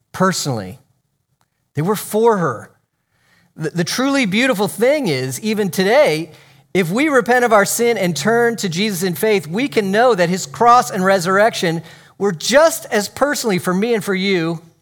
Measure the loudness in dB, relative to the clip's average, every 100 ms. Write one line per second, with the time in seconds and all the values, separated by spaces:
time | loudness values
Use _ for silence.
0 | _ -2 0 0 -4 -6 -8 -14 _ _
1 | _ _ _ _ _ _ _ -6 -4 -4
2 | -4 0 2 2 0 -4 -10 _ _ _
3 | _ _ _ _ _ -10 -6 -4 -4 -2
4 | 0 0 0 0 0 0 -2 0 0 0
5 | 0 -2 -4 -6 -4 -2 -2 0 2 4
6 | 4 0 -4 -14 _ _ _ -2 0 0
7 | 2 2 2 2 4 4 2 0 0 0
8 | -2 -2 0 2 0 0 -4 -4 -4 -2
9 | -4 -2 0 0 -2 -4 -4 -2 0 2
10 | 2 2 0 -2 -6 0 4 6 4 0
11 | 2 2 2 2 2 0 -2 -4 -8 -18
12 | -20 -6 -4 -4 0 4 4 2 -4 -4
13 | -4 -2 -2 -2 -2 -2 0 -2 0 -2
14 | -2 -2 0 0 -2 -6 -10 _